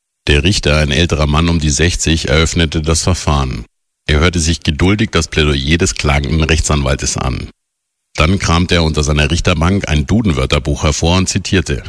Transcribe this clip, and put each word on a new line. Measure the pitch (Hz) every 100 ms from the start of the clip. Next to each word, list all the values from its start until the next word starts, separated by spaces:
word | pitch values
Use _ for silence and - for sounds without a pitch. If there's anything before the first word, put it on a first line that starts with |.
| _ _ -
Der | 71
Richter, | 85 - - 76
ein | 73
älterer | 71 87 71 73
Mann | 76 85
um | 85
die | 76
sechzig, | 67 85 - 80 80 -
eröffnete | 78 82 85 80 80
das | 78 80
Verfahren. | 95 85 - 71 65 58 - _ _ _ -
Er | 73
hörte | 90 87
sich | 78 82
geduldig | - 71 87 104 110
das | 87 -
Plädoyer | 87 73 69 67 82
des | 95 -
klagenden | 82 73 69 80
Rechtsanwaltes | 78 80 - 76 67 69 64 -
an. | 65 - - - _ _ _ _ _
Dann | - 80 98
kramte | - 82 90 87
er |
unter | 80 76
seiner | 71 73 73
Richterbank | 85 95 80 85 101 -
ein | 76 69
Duden-Wörterbuch | 104 104 65 67 71 76 73
hervor | 78 - 85 92
und | 92
zitierte: | 98 - 143 - 64